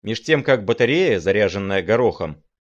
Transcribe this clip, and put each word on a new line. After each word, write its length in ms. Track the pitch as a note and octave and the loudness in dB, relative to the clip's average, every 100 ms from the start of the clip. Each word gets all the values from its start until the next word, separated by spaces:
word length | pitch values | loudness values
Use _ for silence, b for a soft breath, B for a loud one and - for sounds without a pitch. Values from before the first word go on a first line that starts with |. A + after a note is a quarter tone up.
Меж 180 | G#2 A2+ | -8 -8
тем, 220 | - D3+ | 0 0
как 220 | C3+ B2+ G2 | 2 -2 0
батарея, 540 | A#2 A#2+ D#3 F#3 G2+ | 0 2 2 2 0
заряженная 640 | E2+ G2+ G2 F#2+ G2 G2 | 0 2 0 -2 -2 -2
горохом, 640 | F2 A#2 A#2+ - E2 D2+ _ _ | 0 2 2 -2 -8 -8 _ _